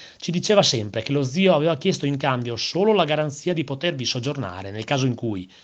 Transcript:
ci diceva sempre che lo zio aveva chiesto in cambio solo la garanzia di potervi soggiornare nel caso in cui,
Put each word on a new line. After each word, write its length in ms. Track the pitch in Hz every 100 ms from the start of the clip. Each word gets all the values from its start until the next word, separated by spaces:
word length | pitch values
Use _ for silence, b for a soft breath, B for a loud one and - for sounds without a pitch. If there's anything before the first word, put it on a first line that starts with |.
| B B
ci 140 | -
diceva 320 | 175 180 208
sempre 400 | 156 123 104 110
che 80 | 110
lo 120 | 143
zio 300 | 131 151 190
aveva 240 | 156 160 160
chiesto 300 | 185 - 143
in 100 | 139
cambio 380 | 143 127 120 117
solo 360 | - 165 208
la 140 | 208 156
garanzia 480 | 151 151 139 180
di 100 | 165
potervi 420 | 151 139 175 143 117
soggiornare 640 | 127 120 139 98 90 98
nel 140 | 104 107
caso 200 | 139 131
in 80 |
cui, 340 | 117 117 98 90 B